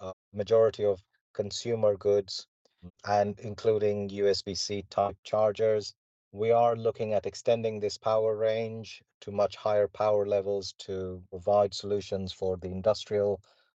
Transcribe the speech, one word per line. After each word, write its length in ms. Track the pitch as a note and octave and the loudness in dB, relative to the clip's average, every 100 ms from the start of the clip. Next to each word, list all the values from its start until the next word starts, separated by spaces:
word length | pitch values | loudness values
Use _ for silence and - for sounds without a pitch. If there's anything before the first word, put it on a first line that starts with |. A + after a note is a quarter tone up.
uh, 120 | F#2+ - _ | -14 -14 _
majority 520 | G#2 G2 A2+ A2 - | -8 2 4 4 2
of 180 | G#2 F#2+ - _ _ | 0 0 -6 _ _
consumer 600 | - G2+ - A#2+ A2+ G#2 F#2+ | -8 -6 -6 -4 2 2 2
goods 500 | G2+ G2+ F#2 - - _ _ _ F2+ - - | 2 2 0 -8 -14 _ _ _ -20 -12 -2
and 320 | G#2 G2+ G2 | 0 0 -4
including 680 | A#2 G2+ A2+ G#2+ G#2 G#2 G2+ | -10 -4 0 2 2 0 -4
U 200 | G2+ G2+ | 0 2
S 140 | F#2+ | 2
B 120 | G2+ | -2
C 300 | F2+ - G2+ F#2+ | -6 -6 -6 -4
type 260 | - G2+ F#2+ | -2 -2 -4
chargers. 720 | - G#2+ G#2+ G#2 A2 G#2+ G2 - _ _ _ | -4 2 2 2 2 2 -2 -12 _ _ _
We 180 | G2+ A2+ | -2 2
are 240 | A#2 A#2 | 4 4
looking 380 | A2+ A2+ G#2+ A2 | 2 -2 -2 -2
at 140 | G#2 G2+ | -2 -2
extending 520 | - - A#2 A2 G#2+ | -2 0 0 0 -2
this 200 | G2+ - | -4 -2
power 380 | A2 A2 A2 G#2+ | 0 2 2 0
range 640 | A2 A2 A2+ A2+ G#2+ - _ _ | 0 0 -4 -8 -12 -18 _ _
to 100 | - | -6
much 260 | G2+ G2 - | -2 -2 0
higher 320 | G#2+ G#2 G2+ | 0 2 2
power 380 | - G#2+ G#2 G2+ | 2 2 2 2
levels 460 | G2+ G2 G2+ F#2+ - | 0 0 -2 -4 -12
to 440 | - F#2+ F#2 F#2 F2+ | -8 -8 -6 -10 -12
provide 460 | F#2 F#2 G2+ G2+ | -6 2 4 4
solutions 580 | - G2+ G2+ F#2 F#2+ F#2+ | 0 -4 -4 -2 -6 -6
for 240 | - F#2+ F2+ | -4 -4 -4
the 120 | F2+ | -6
industrial 760 | F#2 G#2+ G#2 - G#2 G2+ G2 _ _ _ _ | -2 0 0 -2 0 0 -2 _ _ _ _